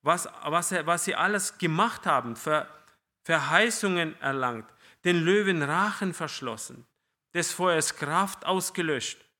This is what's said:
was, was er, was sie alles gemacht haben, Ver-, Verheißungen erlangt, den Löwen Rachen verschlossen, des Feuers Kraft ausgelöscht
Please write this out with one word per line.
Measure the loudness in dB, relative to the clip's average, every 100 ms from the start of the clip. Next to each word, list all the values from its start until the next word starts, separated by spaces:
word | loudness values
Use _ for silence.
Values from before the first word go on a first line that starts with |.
was, | 2 2 0 -8
was | 0 0 0
er, | -2 0
was | 0
sie | 0
alles | 0 0 0 -4 -2
gemacht | 0 2 2 0 0
haben, | 0 0
Ver-, | -6 0 0 -2 -16 _ _ _ _
Verheißungen | -2 0 4 4 4 0 0 0 -2 -4
erlangt, | -4 -2 -2 -4 -12 _ -20 _
den | 2 2
Löwen | 4 4 4 2
Rachen | 0 0 0 -2 -6
verschlossen, | -4 -8 -6 -8 -8 -12 -14 -20 _ _ _ _
des | -4 -4
Feuers | 0 2 2 0 -4
Kraft | -2 0 0 -4 -2
ausgelöscht | -2 -2 -2 -2 -2 -4 -10 _